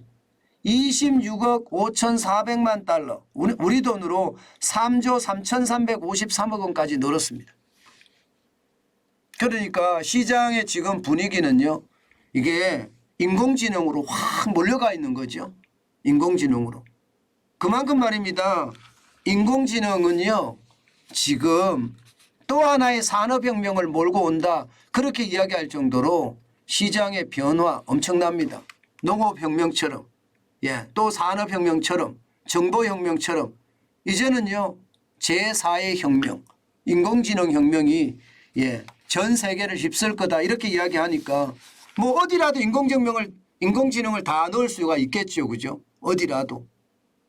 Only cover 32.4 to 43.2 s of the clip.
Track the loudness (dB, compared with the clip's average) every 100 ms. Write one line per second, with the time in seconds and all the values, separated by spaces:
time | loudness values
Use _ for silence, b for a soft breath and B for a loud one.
32.4 | -2 0 2 2 0 0 0 0 0 -2
33.4 | -2 -8 _ _ _ _ -4 0 2 2
34.4 | 0 -2 -4 -6 _ _ _ _ -2 0
35.4 | 0 0 0 0 0 -2 2 2 0 -6
36.4 | -14 _ _ _ 0 2 4 2 2 0
37.4 | 2 4 4 4 4 4 0 -4 b b
38.4 | b -4 -2 -4 -12 -20 -6 -2 2 2
39.4 | 0 -4 -4 -2 -4 -2 -2 0 0 0
40.4 | 0 -2 -2 -2 0 0 0 -2 -2 -2
41.4 | -2 -6 B B B -2 0 2 2 2
42.4 | 2 2 0 2 2 2 2 0